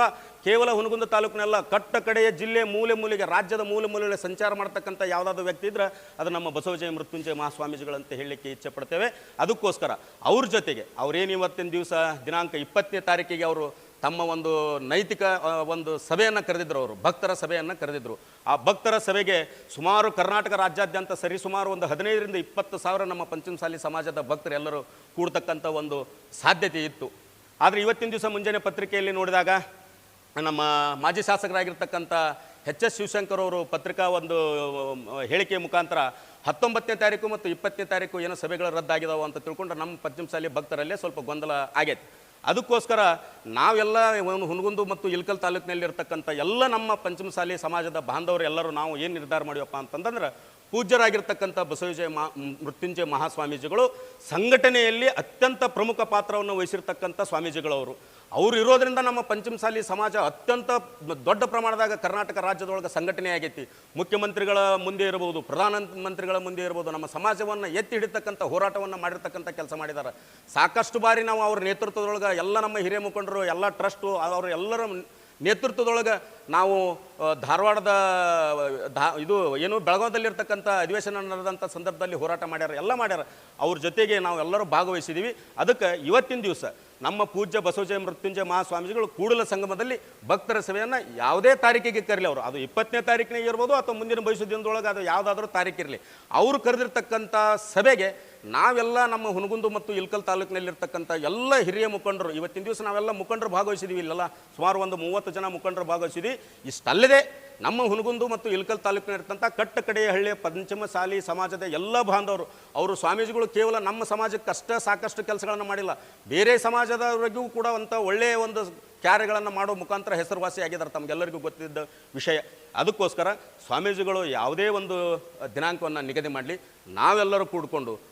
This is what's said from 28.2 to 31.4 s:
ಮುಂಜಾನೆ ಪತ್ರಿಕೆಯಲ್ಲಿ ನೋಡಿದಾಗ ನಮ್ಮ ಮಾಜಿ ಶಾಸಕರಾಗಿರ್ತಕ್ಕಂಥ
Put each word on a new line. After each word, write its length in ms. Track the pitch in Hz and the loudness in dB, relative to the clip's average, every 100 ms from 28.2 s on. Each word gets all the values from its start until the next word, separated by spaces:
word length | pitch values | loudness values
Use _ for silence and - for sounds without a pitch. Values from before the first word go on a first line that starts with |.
ಮುಂಜಾನೆ 320 | 214 208 208 208 | -4 -2 -2 -2
ಪತ್ರಿಕೆಯಲ್ಲಿ 540 | 202 180 202 202 196 | -2 -4 -2 -2 0
ನೋಡಿದಾಗ 380 | 190 185 180 175 190 - - - - - - _ 147 | 0 2 4 4 2 0 -14 -20 -20 -20 -20 _ -4
ನಮ್ಮ 200 | 156 151 151 147 147 | 0 2 2 4 2
ಮಾಜಿ 260 | 139 151 175 | 0 0 2
ಶಾಸಕರಾಗಿರ್ತಕ್ಕಂಥ 920 | 202 202 | 2 0